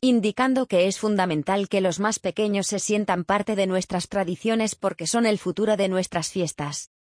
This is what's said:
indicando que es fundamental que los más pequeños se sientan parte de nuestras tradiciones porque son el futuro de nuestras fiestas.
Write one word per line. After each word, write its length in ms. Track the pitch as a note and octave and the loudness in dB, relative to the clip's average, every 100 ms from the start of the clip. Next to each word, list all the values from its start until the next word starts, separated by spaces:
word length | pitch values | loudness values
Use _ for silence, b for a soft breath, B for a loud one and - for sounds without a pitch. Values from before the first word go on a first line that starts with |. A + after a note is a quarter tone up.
indicando 640 | B3+ A#3+ G#3 G3+ C4 C4 B3+ | 4 4 2 0 0 2 2
que 200 | F#3 F#3 | 2 2
es 120 | F#3+ | 2
fundamental 680 | G#3+ G#3 F3+ D3+ D3 G3 G3 | -2 0 2 0 0 -2 0
que 140 | G3+ | 0
los 180 | F#3+ E3 | 0 0
más 180 | G#3+ A3 | 0 0
pequeños 500 | F#3+ F3 G#3+ G3+ F#3+ | -4 -2 0 0 -2
se 100 | G3+ | -4
sientan 460 | - G#3+ G#3 F3+ | 0 -2 0 -2
parte 300 | F3 G3+ G#3 | 0 0 0
de 120 | G#3 F#3+ | 0 0
nuestras 420 | F#3 F3+ F#3 - | 0 -2 -4 -2
tradiciones 640 | G3+ F3+ F3+ A3 A3+ A3 | -4 -2 -2 0 0 0
porque 320 | - G3 F3+ D#3+ | -2 -4 -4 -2
son 200 | A#3 A#3 | 0 2
el 120 | G#3 | 0
futuro 380 | - D#3+ G#3+ G#3+ | -2 -2 0 2
de 120 | G3 | 2
nuestras 420 | F#3 F#3 F3+ D#3 | 0 0 -4 -4
fiestas. 600 | - E3 - D3 C#3+ - _ | -4 -4 -4 -8 -8 -14 _